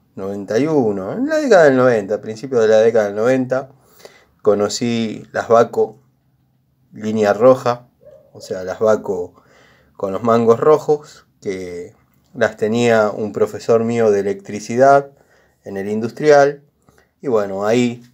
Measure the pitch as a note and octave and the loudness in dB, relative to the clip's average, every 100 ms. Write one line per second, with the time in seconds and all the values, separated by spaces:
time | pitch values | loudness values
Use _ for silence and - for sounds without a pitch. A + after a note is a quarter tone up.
0 | _ - G2 G2+ F#2+ G#2+ D3 D3+ A2+ G2 | _ -14 -12 -10 -4 -2 0 0 0 -2
1 | F#2+ E3+ C#4 D#4 D4 G3 D3+ C3 B2+ A2+ | -6 -6 -4 -2 2 4 6 4 2 2
2 | G2 G#2 A2+ A2 C3+ B2+ A2 A2 A2+ A2+ | -2 -6 -6 -12 -4 0 4 4 4 2
3 | G#2 G2+ A#2 C3 B2+ B2+ C#3 _ _ _ | 0 -2 0 0 -2 -6 -6 _ _ _
4 | - _ _ _ - G2+ G#2 - A#2+ A#2 | -20 _ _ _ 0 0 0 -4 -4 -4
5 | A2+ - - G#2+ - A#2 A#2 - G#2+ - | -4 -8 -10 -8 0 2 2 0 -4 -4
6 | _ _ _ _ _ _ _ _ _ - | _ _ _ _ _ _ _ _ _ -12
7 | G#2+ A2 G#2 G2+ B2 B2+ B2 B2 _ _ | -6 0 2 4 4 4 0 -6 _ _
8 | - - _ - - F#2+ F#2 F#2 G#2+ G#2+ | -20 -20 _ -20 -12 -10 -10 -2 0 0
9 | - F#2 F2 _ _ _ _ _ _ - | -2 -8 -8 _ _ _ _ _ _ -12
10 | G2 F#2+ A#2 A#2 A2+ A#2 D3+ D3+ - D3+ | -8 -4 0 2 4 2 4 2 2 -4
11 | - - _ _ G#2+ F#2+ F2+ F2 F2 _ | -4 -20 _ _ -12 -10 -10 -14 -16 _
12 | _ _ _ - A2 - G#2+ A#2 A#2+ A2+ | _ _ _ -4 -4 -2 -2 0 2 2
13 | G#2+ G2+ G#2+ G2+ G#2 G#2 - A#2 A2+ A#2 | 0 -2 -6 -4 -4 -4 0 0 0 0
14 | A2+ G2+ G2+ G2 - G#2 - A#2+ C3+ C#3 | 0 0 -2 -6 -10 -12 -6 2 4 4
15 | C#3+ _ _ _ _ _ - G3 G3 G#3+ | 2 _ _ _ _ _ -14 -10 -6 -6
16 | A2 - D3+ C#3+ C#3+ C#3+ _ _ _ _ | -6 -2 4 6 4 0 _ _ _ _
17 | _ _ D3+ A2 G2 F#2+ G#2 A#2 B2 A#2+ | _ _ -4 -2 -2 -4 -2 0 0 -4
18 | - | -16